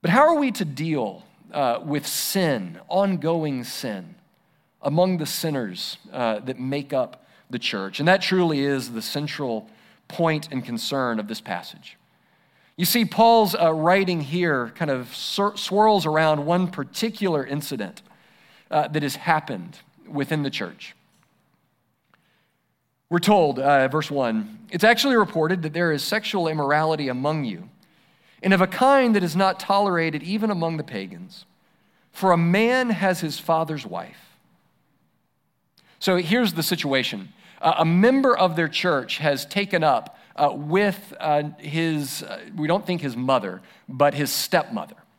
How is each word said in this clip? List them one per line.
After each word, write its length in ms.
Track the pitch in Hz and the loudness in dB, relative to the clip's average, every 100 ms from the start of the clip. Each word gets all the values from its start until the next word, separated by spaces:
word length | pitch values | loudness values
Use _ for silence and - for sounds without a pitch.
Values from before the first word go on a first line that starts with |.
But 80 | 175 | 4
how 180 | 214 302 | 4 6
are 100 | 320 | 4
we 120 | 277 | 0
to 120 | - | -2
deal, 600 | 165 135 160 151 107 95 - _ - | -6 -4 -2 -2 -4 -8 -20 _ -10
uh, 280 | - 131 117 | -2 0 0
with 240 | 156 147 - | -2 -4 -4
sin, 720 | - - 190 170 123 92 82 - | -6 -2 0 0 0 -4 -12 -2
ongoing 760 | 190 196 180 156 165 156 131 | 0 2 0 0 -2 -2 -4
sin, 520 | 120 - 123 101 85 - _ _ _ _ _ _ | -8 -8 -8 -8 -10 -20 _ _ _ _ _ _
among 360 | 143 151 185 180 | -2 0 2 0
the 80 | 147 | -4
sinners, 720 | - 165 143 107 90 - - - | -4 -4 -4 -6 -8 -10 -12 -14
uh, 280 | 135 120 107 | -4 -2 -2
that 180 | 127 127 | -6 -8
make 340 | 127 143 139 | -6 -6 -4
up 320 | 139 117 - _ _ _ | -4 -4 -8 _ _ _
the 100 | 117 | -8
church? 400 | - 104 95 92 | -6 -6 -6 -2
And 100 | 151 | 4
that 120 | 190 | 4
truly 400 | - 185 175 147 | 4 2 2 2
is 320 | 143 139 117 | 0 -2 -4
the 100 | 113 | -8
central 680 | 107 143 147 - 135 110 - _ _ _ _ | -8 -6 -6 -6 -4 -6 -8 _ _ _ _
point 400 | - 165 156 151 | -2 0 0 -4
and 140 | 131 | -8
concern 540 | 120 117 - 139 123 113 | -6 -8 -4 -2 -2 -2
of 100 | 104 | -6
this 120 | 110 | -10
passage. 560 | - 87 - - - - _ _ _ _ _ _ _ - | -8 -10 -10 -20 -20 -20 _ _ _ _ _ _ _ -4
You 80 | |
see, 200 | 180 240 | 0 0
Paul's, 500 | 220 - 226 233 208 | 0 4 6 6 4
uh, 180 | 180 170 | 2 2
writing 500 | 160 160 190 190 175 | 2 4 4 2 -2
here 500 | 135 170 175 139 120 | -2 -2 0 0 -2
kind 160 | - 156 | -6 -4
of 180 | 127 120 | -4 -6
swir-, 500 | - - - 202 202 | -10 -8 -2 -2 -2
swirls 480 | - 196 214 208 156 | -4 4 4 4 2
around 400 | 156 156 151 143 | 2 4 2 2
one 220 | 175 180 | 0 0
particular 760 | 180 135 - 226 220 190 156 | -4 -10 -4 -4 -2 0 0
incident, 580 | 127 147 147 123 98 - _ _ _ _ _ _ _ | -2 -6 -6 -8 -8 -10 _ _ _ _ _ _ _
uh, 160 | 151 143 | -2 0
that 160 | 151 | -2
has 140 | 143 135 | -4 -4
happened 640 | - 156 - 107 87 - _ _ - | 0 0 0 -10 -10 -18 _ _ -10
within 360 | 143 139 156 | -6 -2 -2
the 60 | 139 | -4
church. 440 | - 92 - - - _ _ _ _ _ _ _ _ _ _ _ _ _ _ _ _ _ _ _ _ _ | -6 -10 -10 -20 -20 _ _ _ _ _ _ _ _ _ _ _ _ _ _ _ _ _ _ _ _ _
We're 100 | 175 | 0
told, 400 | 185 208 156 131 | 4 6 4 2
uh, 300 | 139 139 131 | 4 6 4
verse 200 | 151 147 | 0 -2
one, 520 | 143 123 110 104 - - | 0 0 0 -4 -12 -8
"It's 140 | 175 | 2
actually 320 | 214 233 277 240 | 4 4 4 4
reported 460 | 190 160 156 185 | 2 0 0 0
that 100 | 156 | -2
there 180 | 156 175 | -2 0
is 140 | 147 | 0
sexual 420 | - 214 214 196 165 | -2 -4 -2 -2 -2
immorality 640 | 156 139 147 160 151 139 | 0 2 2 2 0 -2
among 360 | 123 139 156 | -2 -2 -2
you, 240 | 127 87 90 _ _ _ _ _ _ _ | -4 -6 -12 _ _ _ _ _ _ _
and 140 | 190 | 2
of 60 | 190 | 4
a 80 | 185 | 2
kind 480 | - 262 277 247 208 | 4 4 6 4 2
that 80 | |
is 100 | 180 | 2
not 240 | 160 190 185 | 2 0 0
tolerated 640 | - 196 202 175 165 151 | 0 0 2 0 -2 -4
even 280 | 165 208 220 | -6 -2 -2
among 260 | 185 165 160 | -2 -2 -4
the 80 | |
pagans. 600 | - 104 95 87 92 - - _ _ _ _ _ _ | -8 -10 -10 -14 -18 -20 -20 _ _ _ _ _ _
For 180 | - 190 | 0 4
a 60 | 170 | 4
man 540 | 170 190 226 254 247 | 6 4 4 2 0
has 300 | 190 190 180 | 0 0 0
his 200 | 160 - | -4 -6
father's 440 | - 160 160 151 | 0 0 0 -6
wife." 520 | 104 87 85 - - _ _ _ _ _ _ _ _ _ _ _ _ _ _ _ _ _ | -8 -10 -12 -18 -20 _ _ _ _ _ _ _ _ _ _ _ _ _ _ _ _ _
So 180 | - 180 | 0 2
here's 380 | 165 226 226 | 2 2 2
the 80 | 165 | 0
situation. 680 | 151 180 147 135 123 104 95 - - - | -2 -2 0 0 0 -6 -14 -20 -20 -2
Uh, 140 | - 160 | 0 2
a 60 | |
member 500 | 165 170 220 269 269 240 | 2 6 6 4 2 2
of 180 | 185 | 2
their 140 | 160 160 | 2 -2
church 500 | - 180 147 127 - | -2 0 0 -2 -2
has 260 | 156 139 | 0 -2
taken 380 | - 202 196 175 | -2 -4 0 2
up, 340 | 156 123 - - _ - | 2 2 -2 -20 _ 0
uh, 160 | 147 | 0
with, 580 | 123 147 180 208 185 - - | 0 0 2 2 -2 -12 -8
uh, 240 | 156 147 151 147 | 0 0 0 -10
his, 640 | 147 156 165 156 139 - | -6 -2 0 -2 -4 -8
uh, 160 | - - - | -10 -12 -12
we 140 | - 151 | -6 0
don't 180 | 185 208 | 0 0
think 140 | 180 | -4
his 160 | 147 117 | -4 -4
mother, 440 | 127 131 98 92 - - - | 0 0 0 -10 -16 -20 -16
but 260 | 131 143 | 2 2
his 160 | 139 143 | 2 -4
stepmother 640 | - - 175 - 110 78 - _ | -4 0 0 0 -8 -10 -16 _